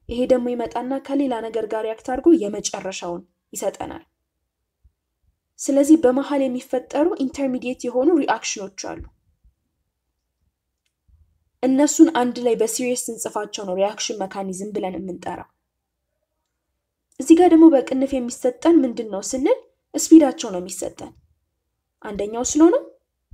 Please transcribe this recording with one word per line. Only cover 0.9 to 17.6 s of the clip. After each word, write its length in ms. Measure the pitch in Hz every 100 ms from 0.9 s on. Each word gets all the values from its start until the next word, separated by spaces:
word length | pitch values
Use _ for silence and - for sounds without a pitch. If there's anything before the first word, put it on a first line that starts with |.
| 269
ከሌላ 340 | 277 277 277 226
ነገር 240 | 226 220 214
ጋር 140 | 220
ሪአክት 240 | 220 220 -
አድርጎ 180 | 262 330 320
የመጨረሻውን 840 | 202 208 - 202 190 - 180 175 - _ _
ይሰጠናል። 500 | - 202 - 76 - _ _ _ _ _ _ _ _ _ _ _ _ _ _ _ -
ስለዚህ 380 | - 269 277 311
በመሀል 440 | 247 254 269 285
የሚፈጠሩ 680 | 262 247 - 254 - 285 339 -
ኢንተርሚዲየት 600 | 262 - 269 254 240 254
የሆኑ 280 | 247 247 285 330
ሪአክሽኖች 640 | - 220 - 220 202 - -
አሉ። 180 | - - _ _ _ _ _ _ _ _ _ _ _ _ _ _ _ _ _ _ _ _ _ _ _ _ _
እነሱን 460 | 262 262 294 - 320 240
አንድ 220 | 247 240
ላይ 160 | 240 214
በሲሪየስ 480 | 220 - 247 247
ስንጽፋቸው 600 | - 220 - 214 208 - 202
ነው 100 | 185
ሪአክሽን 420 | 202 214 - 214
መካኒዝም 520 | 190 196 190 185 214
ብለን 240 | 202 190 180
የምንጠራው። 540 | 190 175 175 175 - _ _ _ _ _ _ _ _ _ _ _ _ _ _ _ _ -
እዚህ 160 | 262 330
ጋር 120 | 359
ደግሞ 160 | 320